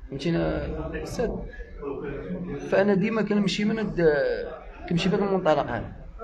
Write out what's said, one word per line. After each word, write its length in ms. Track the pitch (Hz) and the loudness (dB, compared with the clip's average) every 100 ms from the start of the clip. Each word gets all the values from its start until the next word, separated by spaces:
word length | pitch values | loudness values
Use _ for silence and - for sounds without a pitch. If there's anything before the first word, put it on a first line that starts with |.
| - | -10
فهمتينا 520 | 135 175 170 160 156 143 - 156 - | -4 0 0 0 -2 -4 -4 -6 -6
أستاذ؟ 280 | - - 226 - - - - - 143 139 143 135 - 180 175 143 - | -6 -2 -2 -2 -8 -10 -12 -10 -8 -6 -6 -6 -6 -6 -6 -6 0
فأنا 240 | 190 196 | 4 6
ديما 280 | 196 214 220 | 4 4 2
كنمشي 420 | 202 208 196 - | 2 2 2 2
من 140 | 208 220 | 0 0
هاد، 300 | 202 160 165 143 131 113 73 - - - - | -2 4 6 6 4 0 -4 -10 -12 -10 -2
كنمشي 200 | 170 190 | 0 2
بهاد 140 | 202 | 2
المنطلق 440 | 196 190 165 147 127 | 2 2 4 4 2
هذا. 220 | 120 107 - - - | -2 -6 -10 -14 -10